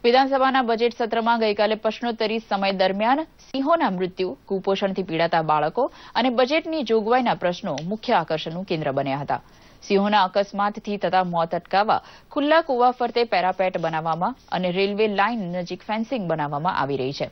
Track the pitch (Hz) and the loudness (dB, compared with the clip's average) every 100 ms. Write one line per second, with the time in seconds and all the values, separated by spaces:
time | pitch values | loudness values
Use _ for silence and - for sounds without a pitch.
0 | 233 254 269 269 262 262 233 220 233 233 | 6 4 4 2 2 2 0 0 0 0
1 | 233 226 226 233 220 208 208 214 220 - | -2 0 0 2 0 2 0 0 -2 -4
2 | 240 226 214 226 - 202 196 190 190 196 | -6 -2 -2 -2 -4 -2 0 2 0 2
3 | 220 277 320 - - 269 269 339 269 180 | 2 0 -2 -14 -10 -4 0 2 2 0
4 | 185 185 185 180 - 196 190 196 196 190 | -4 -4 -6 -6 -6 -4 -2 0 0 -2
5 | 180 165 170 170 156 151 151 240 285 - | -4 -2 0 0 2 2 2 0 -2 -4
6 | - - 254 233 254 320 320 320 233 226 | -6 0 0 2 2 2 0 -4 0 0
7 | 214 247 240 160 175 175 - 139 165 220 | 2 2 2 0 -2 -2 -6 -6 -6 -8
8 | - 208 160 156 165 170 196 170 147 135 | 0 0 0 -4 -4 -8 -4 -2 -2 -2
9 | 135 135 143 131 - - - - - 196 | -2 -4 -4 -6 -8 -20 -20 -20 0 2
10 | 202 208 185 202 202 196 208 214 208 202 | 4 2 2 0 -2 -2 -4 -4 -8 -4
11 | 180 185 185 170 165 175 - 190 214 135 | 0 0 0 -2 -2 -4 0 0 2 0
12 | - - - 294 285 320 320 240 247 247 | -2 -20 -8 -2 4 4 4 2 2 2
13 | 240 240 233 185 180 185 185 180 165 160 | -2 0 0 2 0 0 -2 0 -2 -2
14 | 165 160 190 262 - 175 180 180 196 202 | -2 -2 -2 -4 -8 -4 -2 0 0 2
15 | 220 196 202 240 175 180 175 180 - 214 | 0 2 0 0 -4 -6 -6 -10 -6 -6
16 | 226 254 175 160 147 147 175 - 139 135 | -4 -4 -2 -2 -2 -2 -2 -2 -2 -2
17 | 131 143 147 | -4 -4 -8